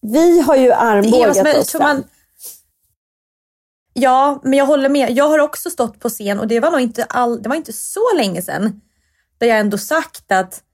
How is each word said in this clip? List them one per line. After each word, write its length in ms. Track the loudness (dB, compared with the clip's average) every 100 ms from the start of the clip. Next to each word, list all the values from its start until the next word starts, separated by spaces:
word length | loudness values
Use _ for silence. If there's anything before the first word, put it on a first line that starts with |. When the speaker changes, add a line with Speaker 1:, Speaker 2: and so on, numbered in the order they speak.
Speaker 1:
Vi 380 | -2 2 4 4
har 160 | 4 4
ju 120 | 4
Speaker 2:
Det 60 |
är 40 | 2
vad 280 | 2 2 2
som 80 | 4
Speaker 1:
armbågat 380 | 4 2 2 0
Speaker 2:
är, 40 |
Speaker 1:
oss 80 | -2
Speaker 2:
tror 140 | -2
Speaker 1:
fram. 140 | -2 -2
Speaker 2:
man, 80 | -6 _ _ _ -20 -20 _ _ _ _ _ _ _ _ _ _ _ _ _
ja, 460 | -2 2 4 2 0
men 100 | 0
jag 120 | 2 2
håller 240 | 2 2
med. 220 | 0 0
Jag 180 | 0 2
har 100 | 2
också 300 | 0 -4 -12
stått 300 | -6 -6 -4
på 100 | -8
scen 300 | -6 -6 -4
och 80 | -2
det 120 | 0
var 120 | 0
nog 80 | 0
inte 240 | -2 -4
all, 380 | -6 -2 -2 -4
det 80 | -6
var 60 | -6
inte 180 | -8
så 400 | -14 -12 -4 0 0
länge 260 | -2 -4
sedan 400 | -8 -4 -4 -6 _ _ _ _ _ _
där 100 | 0
jag 120 | 0
ändå 180 | 0 -4
sagt 540 | -4 -4 -4 -16 _
att 300 | -2 -2 -10 _